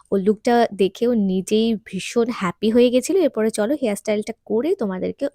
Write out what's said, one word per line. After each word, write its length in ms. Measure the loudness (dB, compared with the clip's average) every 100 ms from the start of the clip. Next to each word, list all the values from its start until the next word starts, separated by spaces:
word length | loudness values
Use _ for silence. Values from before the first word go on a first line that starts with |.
| -4
ওর 80 | -2
লুকটা 480 | 0 0 2 2 2
দেখে 340 | 0 -2 0 0
ও 60 |
নিজেই 640 | 2 0 0 0 0 0 -2 -6
ভীষণ 400 | -10 -4 -2 -2
হ্যাপি 360 | -2 -6 -2 2
হয়ে 200 | 4 4
গেছিল। 280 | 4 2 2
এরপরে 340 | 2 0 -2
চলো 220 | 0 -2
হেয়ারস্টাইলটা 600 | -2 -2 -4 -2 -4 -4 -10 -4
করে 300 | -2 0 -2
তোমাদেরকে 520 | -4 -4 -6 -4 -6